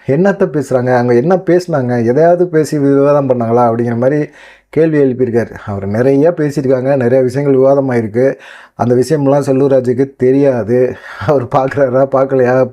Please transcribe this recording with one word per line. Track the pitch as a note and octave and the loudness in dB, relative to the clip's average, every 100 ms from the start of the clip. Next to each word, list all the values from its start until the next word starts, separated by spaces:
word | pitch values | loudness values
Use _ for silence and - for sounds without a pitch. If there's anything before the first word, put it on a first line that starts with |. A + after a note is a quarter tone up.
| - | -4
என்னத்த | C#3 G3 G3 F3+ | 0 0 0 -2
பேசுறாங்க, | D3+ C3+ B2+ B2 B2 | -4 -2 -2 0 0
அங்க | A#2+ | 2
என்ன | A#2+ D3 F#3 | 2 2 -2
பேசுனாங்க, | - F3 F3+ D3+ B2 B2 | 0 0 0 -4 -2 -2
எதையாவது | A#2 B2+ E3 F3 F3 | 0 2 2 2 0
பேசி | D#3 D3 D3+ | 0 -2 0
விவாதம் | C#3 C#3 C#3 D3 C3+ | 0 2 2 2 0
பண்ணாங்களா | B2 A#2 A#2+ | -2 0 2
அப்படிங்கிற | A#2+ A2+ A#2+ A#2 | 2 0 -2 0
மாதிரி | B2+ D3 D3+ - - - _ | 0 0 -4 -10 -20 -20 _
கேள்வி | - D#3+ D3+ | -2 0 2
எழுப்பியிருக்காரு. | C#3 A#2 B2 A#2 A2 - - | 0 0 -2 -2 -4 -8 -10
அவர் | G2 G2 | -8 -4
நிறைய | G#2 B2+ C#3 D#3 E3+ | 0 2 2 2 0
பேசியிருக்காங்க, | D3+ C#3 C3 C3 C3 C#3+ | -4 -2 -2 -2 0 0
நிறைய | A#2+ C3 | 2 2
விஷயங்கள் | B2+ C3 C#3+ C3+ | 0 -2 0 2
விவாதமாயிருக்கு. | C3+ C#3 C3+ A#2+ A2+ G#2+ C3+ C#3 - - - | 2 2 0 -2 -2 0 -2 -2 -12 -20 -16
அந்த | - A#2 | -4 0
விஷயம்லாம் | B2 B2 D#3 C#3 C#3+ | 0 0 0 0 0
செல்லூர் | C3+ C3+ C#3 | 0 0 2
ராஜுக்கு | C3+ B2 B2 C3+ - | 2 0 -2 -2 -2
தெரியாது. | B2+ C3+ C#3 B2 G#2 B2 B2 B2+ - - - | 0 2 2 0 -2 0 0 -4 -14 -10 -2
அவர் | C#3+ | -2
பார்க்குறாரா, | A#2 C#3+ C3+ C#3 C3+ B2+ C3+ | 0 -2 -2 -2 0 0 0
பார்க்கலையா, | C3 C3+ C3+ B2 B2+ B2+ | 0 0 0 2 2 0